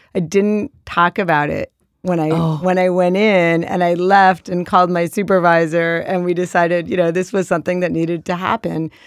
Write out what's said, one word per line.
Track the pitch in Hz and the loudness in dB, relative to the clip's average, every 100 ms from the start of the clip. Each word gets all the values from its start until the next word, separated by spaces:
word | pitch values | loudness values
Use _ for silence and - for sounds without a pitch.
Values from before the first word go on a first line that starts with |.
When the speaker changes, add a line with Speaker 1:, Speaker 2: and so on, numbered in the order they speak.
| _ | _
Speaker 1:
I | - | -6
didn't | 160 196 208 214 202 _ - | -2 0 0 -2 -6 _ -8
talk | - 175 175 | -2 0 0
about | 185 156 147 | 0 0 -2
it | 156 - _ _ _ | -4 -8 _ _ _
when | 185 175 | -4 -2
I, | 156 | -2
Speaker 2:
Oh. | 160 165 156 | 0 -2 -2
Speaker 1:
when | 180 185 | 0 0
I | 185 | 2
went | 180 180 190 | 2 2 2
in, | 214 196 170 165 | 2 4 4 2
and | 170 180 | 0 0
I | 175 | 0
left | 175 180 196 190 180 - | 0 2 4 4 2 -2
and | 180 | -6
called | 175 190 180 | 0 2 2
my | 175 170 | 0 -2
supervisor, | - 196 190 175 170 165 170 165 170 - | -2 0 2 4 2 2 0 0 -2 -2
and | 185 | -2
we | 180 | -2
decided, | 175 180 180 170 175 165 | -2 -2 0 2 0 -2
you | 180 | -2
know, | 170 | 0
this | 170 180 | 0 -2
was | 196 185 | -4 -2
something | 170 170 180 | -2 -2 -2
that | 180 | -2
needed | 165 165 170 - | -2 -4 -4 -6
to | 175 | -4
happen. | 185 220 - 165 160 - | -2 -4 -4 -6 -6 -10